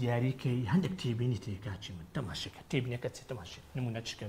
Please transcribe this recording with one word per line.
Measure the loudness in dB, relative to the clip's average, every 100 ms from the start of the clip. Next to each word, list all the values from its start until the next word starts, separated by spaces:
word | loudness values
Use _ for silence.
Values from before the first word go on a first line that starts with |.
دیاریکەی، | 4 4 4 2 2 2 6
هەندێک | 6 4 2
تێبینی | 0 2 4 2
تێ | 0 -4 -4
کاچی | -6 -8 -10
من. | -8 -6
تەماشەکە، | -4 -4 -6 -10 0
تێبینیەکە | 0 2 -2 -4 -6
چێ | -8
تەماشێ. | -8 -8 -14 -10 -4
نمونە | -2 -2 -4
چیکە | -6